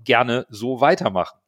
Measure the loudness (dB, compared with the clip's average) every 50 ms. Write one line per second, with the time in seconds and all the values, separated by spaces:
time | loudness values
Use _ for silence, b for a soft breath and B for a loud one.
0 | 0 2 2 2 4 2 0 -4 -4 -8 -12 -8 -6 -6 -2 2 2 2 2 2
1 | -2 -2 -2 -2 -4 -4 -8 _ _